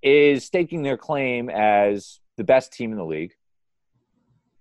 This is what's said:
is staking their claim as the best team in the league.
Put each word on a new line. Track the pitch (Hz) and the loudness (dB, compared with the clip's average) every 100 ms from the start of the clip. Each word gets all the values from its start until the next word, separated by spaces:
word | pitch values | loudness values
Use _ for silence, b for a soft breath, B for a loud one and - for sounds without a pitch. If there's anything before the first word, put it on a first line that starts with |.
is | 139 147 147 139 | 2 6 4 2
staking | - 180 165 170 | -2 -4 -4 -4
their | 139 123 | -6 -6
claim | - 147 131 120 120 | -6 -6 -4 -4 -6
as | 107 107 104 101 101 - _ _ - | -2 2 2 2 -2 -8 _ _ -6
the | |
best | 92 131 - | 2 2 0
team | - 117 | -10 -10
in | 107 | -8
the | |
league. | 80 78 85 _ _ _ _ _ _ _ _ _ _ _ _ _ | -8 -8 -10 _ _ _ _ _ _ _ _ _ _ _ _ _